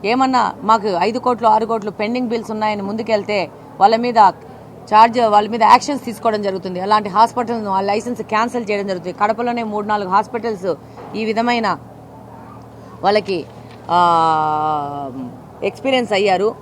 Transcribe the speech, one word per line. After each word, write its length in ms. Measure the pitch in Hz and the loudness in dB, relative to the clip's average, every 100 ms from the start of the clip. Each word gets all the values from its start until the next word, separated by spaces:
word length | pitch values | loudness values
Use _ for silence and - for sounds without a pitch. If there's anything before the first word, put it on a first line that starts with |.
ఏమన్నా 500 | 202 254 262 254 202 - | 2 2 2 2 0 -2
మాకు 260 | 202 226 208 175 | 2 2 2 0
ఐదు 180 | 190 233 | 0 0
కోట్లు, 300 | 247 240 233 | -2 2 4
ఆరు 180 | 220 220 | 2 2
కోట్లు 240 | 226 208 | -4 -4
పెండింగ్ 380 | - 214 247 247 | -6 -4 -2 -2
బిల్స్ 220 | 240 214 | -4 -6
ఉన్నాయని 320 | 214 214 208 | -4 -4 -4
ముందుకెళ్తే 680 | 196 220 220 214 202 208 156 - - - | -6 -6 -2 -2 0 -2 -4 -10 -20 2
వాళ్ళ 160 | 196 226 | 4 4
మీద 220 | 240 226 196 - - - - - - | 2 4 4 4 -18 -20 -20 -20 2
ఛార్జ్, 260 | 214 233 233 | 6 6 4
వాళ్ళ 280 | 226 208 214 | 4 4 2
మీద 140 | 226 | 2
యాక్షన్స్ 420 | 208 254 - 269 | 6 6 4 -6
తీసుకోవడం 380 | - 214 233 214 | -6 -4 -2 0
జరుగుతుంది. 380 | 196 190 190 180 | -4 -4 -6 -6
అలాంటి 280 | 190 214 208 | 2 2 2
హాస్పిటల్ను 640 | 190 226 240 233 233 208 | 2 2 2 -4 -4 -2
ఆ 100 | 190 | -2
లైసెన్స్ 420 | 196 214 226 233 | 0 -2 -4 -8
క్యాన్సిల్ 480 | - 214 240 240 208 | -4 -2 -2 -4 -4
చేయడం 160 | 208 196 | -4 -2
జరుగుతుంది. 300 | 180 170 - | -6 -8 -4
కడపలోనే 440 | 208 220 240 240 | -2 -2 -4 -4
మూడు 240 | 220 208 208 | -6 -6 -4
నాలుగు 220 | 214 185 | -4 0
హాస్పిటల్స్ 680 | 196 208 226 226 202 185 151 - - - | 0 0 -6 -6 -4 -4 -6 -10 -20 -12
ఈ 100 | 202 | -6
విధమైన 540 | 220 220 240 240 214 170 - - - - - - - - - - - - | -4 -2 0 0 -2 -4 -8 -20 -20 -20 -20 -20 -20 -20 -20 -20 -20 -4
వాళ్ళకి, 420 | 180 208 196 175 - - - - - | 0 0 0 -6 -6 -18 -20 -18 -2
ఆ, 1200 | 170 175 170 160 156 156 156 156 151 143 143 139 131 123 - - - | 2 4 4 4 2 0 0 -2 -2 -6 -8 -10 -10 -12 -14 -20 -8
ఎక్స్పీరియన్స్ 480 | 202 - - 254 240 | -8 -4 -2 -2 0
అయ్యారు. 420 | 196 202 180 208 - | 0 2 2 0 -4